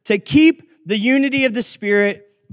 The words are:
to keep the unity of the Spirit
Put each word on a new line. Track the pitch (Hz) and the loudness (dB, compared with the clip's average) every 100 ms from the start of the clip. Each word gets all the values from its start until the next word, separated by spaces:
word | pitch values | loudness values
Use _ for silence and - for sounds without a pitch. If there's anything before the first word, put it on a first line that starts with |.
| - | -6
to | 208 | -4
keep | - 294 320 320 _ _ 165 | 0 4 4 2 _ _ -6
the | 214 | -4
unity | 233 269 277 269 262 | 0 0 0 0 -2
of | |
the | 226 | -2
Spirit | - - 202 202 202 196 _ _ _ | -6 -8 -2 0 0 -4 _ _ _